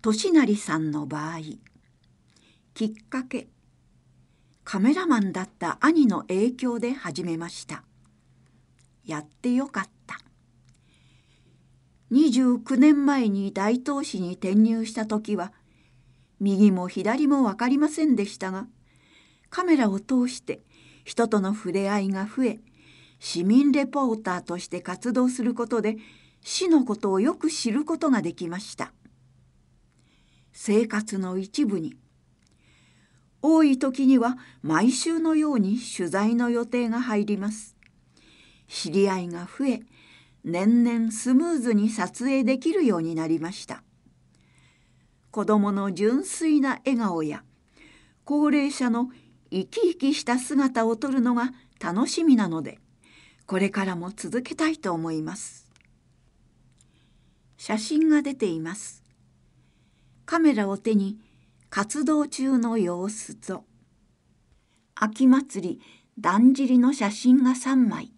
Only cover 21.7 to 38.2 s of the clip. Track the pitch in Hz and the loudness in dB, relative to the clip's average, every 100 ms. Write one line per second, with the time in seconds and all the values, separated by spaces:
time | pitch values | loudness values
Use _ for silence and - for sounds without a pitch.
21.7 | 185 196 202 196 190 208 - 254 220 - | -4 -2 -2 -2 -4 -6 -2 -2 -4 -14
22.7 | _ _ - - _ - 165 185 240 285 | _ _ -20 -20 _ -10 -4 4 6 6
23.7 | 269 269 285 262 220 220 180 - 175 - | 2 0 -2 -2 -2 -4 -8 -6 -10 -8
24.7 | 180 180 185 240 247 254 254 220 240 233 | -10 -10 -8 -4 0 0 0 -4 -4 -4
25.7 | 233 208 220 - - _ _ - - 381 | -2 -2 -6 -12 -20 _ _ -10 -4 2
26.7 | 320 254 202 202 190 240 381 311 - 233 | 4 2 -2 0 0 0 0 -4 -4 -4
27.7 | 220 302 330 320 240 160 165 175 175 - | -2 -2 -2 0 0 0 -8 -10 -10 -12
28.7 | - - _ _ _ _ _ _ _ _ | -12 -12 _ _ _ _ _ _ _ _
29.7 | _ _ _ _ _ _ _ _ - - | _ _ _ _ _ _ _ _ -14 0
30.7 | 208 220 208 214 196 185 185 190 - 262 | 2 2 -4 -6 -6 -4 -6 -6 -2 -2
31.7 | 190 160 - _ _ _ _ _ _ _ | -2 -6 -12 _ _ _ _ _ _ _
32.7 | _ _ _ _ _ _ _ 285 320 302 | _ _ _ _ _ _ _ 4 6 6
33.7 | 262 269 262 262 262 233 254 - - 143 | 4 0 2 4 6 4 -4 -10 -12 -2
34.7 | 160 226 - 339 330 320 311 302 269 190 | 2 2 2 -2 0 2 2 2 0 0
35.7 | 226 - - 175 185 214 233 240 240 233 | -2 -6 -6 -4 0 0 0 0 -2 -2
36.7 | 247 240 233 247 214 208 202 202 214 - | -2 -2 -4 -2 -2 -2 -2 -4 -8 -14
37.7 | _ _ _ _ _ | _ _ _ _ _